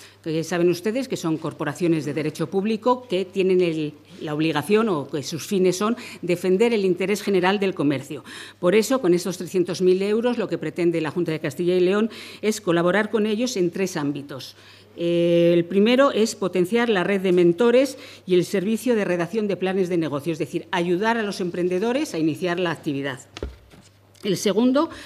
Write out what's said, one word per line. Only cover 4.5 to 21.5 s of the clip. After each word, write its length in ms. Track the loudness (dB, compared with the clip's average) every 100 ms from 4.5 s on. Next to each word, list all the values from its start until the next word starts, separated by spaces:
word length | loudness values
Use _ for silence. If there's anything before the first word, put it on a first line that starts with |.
| 0 2 2 2
o 200 | -2 -4
que 140 | -6
sus 240 | -6 -8 -2
fines 300 | 2 2 2
son 200 | -2 -2 -8 -8
defender 520 | -4 -2 2 2 2
el 120 | 2 0
interés 380 | 0 -2 -2
general 360 | 0 2 2 0
del 140 | -2
comercio. 500 | 0 0 -2 -4 -14 -14 -18 -18 -2
Por 160 | 2 2
eso, 260 | 2 2
con 140 | 2 2
estos 240 | 0 -6
trescientos 420 | -4 -2 -2 2
mil 180 | 2 2
euros, 340 | 2 0 0 -2
lo 100 | -2
que 120 | -4
pretende 420 | -6 -2 0 0
la 80 | -2
Junta 220 | -2 -2
de 80 | -2
Castilla 340 | -4 -4 0
y 60 | 2
León 320 | 2 2 0 -4 -18 -6
es 180 | -4 -2
colaborar 480 | 0 2 2 2 0
con 160 | 0 0
ellos 320 | 0 -2 0
en 140 | -2
tres 260 | 0 -4 -2
ámbitos. 580 | -4 -4 -8 -14 -16 -20 -20 -20 -16 -4
Eh, 580 | 0 2 4 6 6 4
el 100 | 4
primero 460 | 4 4 6 4
es 240 | 2 0 -2
potenciar 520 | -2 0 0 2 2
la 140 | 2
red 180 | 2 0
de 100 | 2
mentores 680 | 4 4 6 4 4 4 -2 -18 -12 0
y 80 | 2
el 100 | 2
servicio 480 | -2 -2 -2 0
de 120 | 0 0
redacción 420 | -2 -2 -2 -2
de 100 | -2
planes 320 | -2 0 0
de 80 | 0
negocio, 360 | 0 -2 -4
es 40 | -4
decir, 300 | -4 -6 -4
ayudar 480 | -2 0 0 0 -2
a 60 |
los 180 | -2 -4
emprendedores 720 | -4